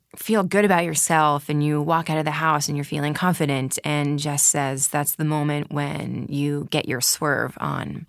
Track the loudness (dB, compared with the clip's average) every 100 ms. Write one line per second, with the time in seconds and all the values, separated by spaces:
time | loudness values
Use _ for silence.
0 | _ -10 0 0 2 4 4 4 2 0
1 | 2 4 4 2 0 0 2 0 2 0
2 | 0 -2 -2 0 0 2 0 -4 -4 -4
3 | -2 0 0 2 0 0 -2 -4 -2 0
4 | 0 0 -2 2 2 2 0 0 0 0
5 | 0 0 0 0 0 0 -2 -4 -4 -4
6 | -6 -6 -4 -2 0 -2 -2 -2 -2 -2
7 | 0 0 0 0 -2 -4 -4 -4 -6 -10